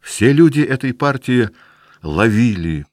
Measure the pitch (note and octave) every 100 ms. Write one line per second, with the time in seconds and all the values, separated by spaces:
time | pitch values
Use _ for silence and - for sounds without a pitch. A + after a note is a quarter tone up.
0 | - - A2 C#3+ E3 C#3+ D3+ C3 C3 B2
1 | C#3+ C3 - B2 A2 _ _ _ _ _
2 | D#2 D2+ A2+ G#2 A#2+ G2 E2 D2+ C#2+